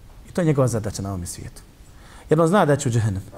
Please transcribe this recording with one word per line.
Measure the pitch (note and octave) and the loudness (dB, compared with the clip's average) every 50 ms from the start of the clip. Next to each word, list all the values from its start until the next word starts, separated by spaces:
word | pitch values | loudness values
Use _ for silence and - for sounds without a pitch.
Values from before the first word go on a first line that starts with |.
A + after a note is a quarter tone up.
| - - - - - - | -20 -20 -20 -20 -20 -8
I | - | -4
to | - | 0
je | F3+ | 0
njegova | D#3 D3+ C#3 C3 B2 | 2 2 2 2 0
zadaća | A#2 A2 G#2 G#2 F#2 - F#2+ | 0 -2 -4 -6 -6 -8 -8
na | G2 | -8
ovome | G2 F#2 F2 | -8 -8 -8
svijetu. | F2 - - - - - - - - - - - - - - - - - - - - | -10 -12 -12 -14 -16 -16 -18 -20 -20 -20 -20 -20 -20 -20 -20 -20 -20 -20 -20 -4 0
Jer | D3+ D#3 | 2 4
on | E3+ D#3+ | 4 4
zna | F3 G#3+ F3+ | 4 4 4
da | D3 C#3+ | 4 4
će | C3+ - C3 | 2 2 0
u | A2+ | 0
džehennem. | A#2+ G#2 A2 G2 F#2 - - - | 2 0 0 -2 -4 -6 -10 -14